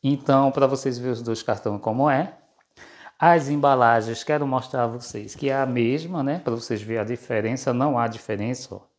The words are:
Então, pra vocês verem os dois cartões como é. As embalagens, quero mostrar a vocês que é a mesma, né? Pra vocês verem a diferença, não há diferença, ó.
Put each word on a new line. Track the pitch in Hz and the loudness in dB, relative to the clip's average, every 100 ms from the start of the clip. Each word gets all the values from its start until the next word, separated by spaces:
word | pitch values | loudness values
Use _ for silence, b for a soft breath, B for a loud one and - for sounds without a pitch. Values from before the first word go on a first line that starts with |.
Então, | 135 139 - 135 139 | 0 -2 2 4 4
pra | 135 135 | 4 2
vocês | 131 135 120 | 2 -4 -4
verem | 123 | -4
os | 113 | -6
dois | 117 113 | -4 -4
cartões | - 104 110 104 | -2 -2 -2 -4
como | 110 113 143 | -4 0 2
é. | 135 185 - _ _ _ _ B B B B | 2 -2 -8 _ _ _ _ B B B B
As | 165 175 139 | 6 6 4
embalagens, | 147 143 131 120 117 110 113 | 2 4 6 6 4 2 -6
quero | - 151 143 | -2 -2 0
mostrar | 131 120 131 120 | -2 -4 -2 -2
a | |
vocês | 120 - 107 104 - | -4 -10 -12 -12 -6
que | 139 | -2
é | 135 | 0
a | 131 | 0
mesma, | 123 117 139 165 180 | 0 0 0 -4 -4
né? | 135 160 | -4 -2
Pra | 160 117 | -4 -4
vocês | - 110 | -4 -6
verem | 104 113 | -4 -4
a | |
diferença, | 107 120 - 113 110 131 - | -4 -6 -4 -2 -2 -2 -2
não | 123 143 123 | 0 0 0
há | 117 | -2
diferença, | 110 - 101 107 127 - 95 | -4 -8 -4 -4 -6 -10 -16
ó. | _ | _